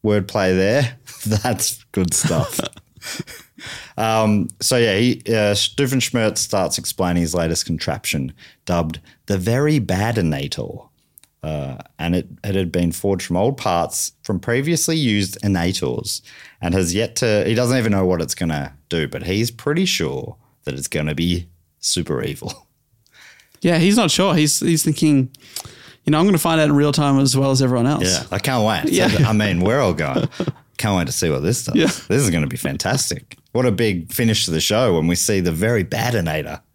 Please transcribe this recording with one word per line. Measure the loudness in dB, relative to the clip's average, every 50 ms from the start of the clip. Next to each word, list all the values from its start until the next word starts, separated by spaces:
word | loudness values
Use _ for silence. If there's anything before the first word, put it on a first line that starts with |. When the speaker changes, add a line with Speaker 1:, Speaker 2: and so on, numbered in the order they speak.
| 2
Speaker 1:
Wordplay | 2 2 2 0 0 0 0 2 4 4
there. | 4 4 4 2 2 0 0 -4 -12 _ -20
<laughs> | -18 -10 -4
That's | -2 -2 0 0 0 -2 0 -2 -6 -6 -8 -14 _
good | -2 -2 -2 0 0
stuff. | 0 0 0 0 0 -2 -2 -4 -6 -8
<laughs> | -8 -12 -16 _ _ _ -18 -14 -12 -12 -12 -12 -14 -16 -20 -20 _ _ -20 -16 -16 -16 -16 -18 -12 -6
Um, | -2 0 2 2 2 4 4 2 2 0 -2 -6 _
so, | -2 0 2
yeah, | 4 4 4 4
he, | 2 2 2 0 -2 -2
uh, | 0 2 2 4 2 2
Doofenshmirtz | 2 0 -2 0 0 0 2 2 0 0 0 0 2 0 2 0
starts | -2 -4 -2 0 0 0 0 -2
explaining | -4 -6 -8 -4 -2 0 0 2 2
his | 0 0 0
latest | 0 0 0 0 -2 -2
contraption, | -4 -4 -4 -4 -6 -6 -4 -4 -4 -4 -4 -4 -6 -10 -16 -20 -20 -20 _ _
dubbed | -2 0 0 0 -2 -6 -10 -14 -20 _ _ _
the | -2 -2
Very | 0 0 0 0 2 2 2 2 0
Badinator. | 0 0 0 0 0 0 0 0 0 0 0 -2 -6 -8 -8 -8 -8 -10 -10 -16 -18 _ _ _ _ _ _ -20 _ _ _ _ -8
Uh, | -6 -6 -6 -6 -8 -10 -12 -16 -20 _
and | -6 -2 0 0
it, | -2 -2 -6 -16 -10 -6
it | -2 -2
had | 0 -2 0
been | 0 0 0 0
forged | -2 -2 -2 0 0 -2 -2
from | -2 0
old | 0 0 0 0
parts | -2 -2 0 0 0 0 -2 -4 -6 -8 -8 _ _ -6
from | -4 -4 -4
previously | -2 -2 -2 0 0 0 -2 -2 0 -2 0
used | 0 2 2 2 2 0 -2 -6 -4 -2
Inators | 0 0 2 0 0 -2 -2 -2 -4 -4 -4 -6 -8 -10 -10 _ -18 -20 -20 -20 -20 -14 _
and | -4 -2 0
has | 0 0 0 0
yet | -2 -2 -2 -2
to, | -2 0 2 2 2 2
he | 2 2
doesn't | 2 2 2 2
even | 2 2 2
know | 2 2 2
what | 2 2 0
it's | -2 -4 -4
gonna | -4 -4 -2 -2 -4 -6 -8 -12 -20 _ _
do, | -4 -4 -2
but | -4 -6 -8 -4
he's | -2 -2 -2 -2 -2
pretty | -6 -6 -4 -2 0 0 0
sure | -2 -2 -2 -2 -4 -4 -6 -8 -10 -14 _ _ _ _ _ _
that | -10 -8
it's | -8 -8
gonna | -6 -4 -4 -2 -2 -2
be | -2 0 0 -2 -2 -4 -10 _ _ _ _ _ _
super | -6 -4 -4 -4 -2 -2 -4 -4 -4
evil. | -6 -8 -8 -10 -12 -12 -12 _ _
<laughs> | _ _ _ _ _ _ _ _ _ -20 -20 -20 -20 _ -20 _ _ _
Speaker 2:
Yeah, | 0 2 4 4
he's | 4 4 6
not | 4 4 4
sure. | 2 2 2 4 4
He's, | 4 2 2 0 0
he's | 0 0 0 2 2
thinking, | 0 0 2 4 4 4 4 2 0 -6 _ -20 -16 -14 -14 -14 -14 -20 -20 -20 -20 -20 _ _
you | 0
know, | 2 4
"I'm | 4
gonna | 4 4
find | 4 2 2 4 4
out | 4 4
in | 4
real | 4 4 4
time | 2 2 2 4 4 4
as | 4 2 2
well | 2 2 2
as | 2 2 2
everyone | 2 2 2 2
else." | 2 2 2 0
Speaker 1:
Yeah, | 0 0 -2 -2 -4
I | -6
can't | -4 -2 0 0 2 2
wait. | 2 0 0 0 0 2
Speaker 2:
Yeah. | 2 2
Speaker 1:
So, | 2 4 4 2
I | 2 2
mean, | 2 0 0 0 2
we're | 2 2 2 2
all | 2 2 0
going, | 0 -2 -2 -2 -2 -2 -4 -6 -6 -6 -6
<laughs> | -6 -10 _ _ _
"Can't | -4 -2 0 0
wait | 0 0
to | -2
see | -2 -2 0 0
what | 0 0
this | 0 -2 -2 -2 -4
does. | -2 0
Speaker 2:
Yeah. | 2 2
Speaker 1:
This | 2 0 -4 -4 -2 0 2
is | 2 2
gonna | 2 0 0
be | -2 -4
fantastic." | -6 -6 -6 -6 -2 -2 -2 0 0 -2 -4 -6 -8 -10 _ -20 _ _ _ -2
What | 0 2
a | 2
big | 2 2 0 0 0 -2 -6 -6 -4
finish | 0 2 2 2 0 0
to | -2
the | -2 -2
show | 0 2 2 2 4 4 2
when | 2 2
we | 2 2
see | 2 0 0 0 2
the | 0 0
Very | 0 0 0 0 0 0 -2
Badinator | -2 -2 -2 0 0 0 0 -2 -2 -4 -4 -6 -8 -12 -14 _ _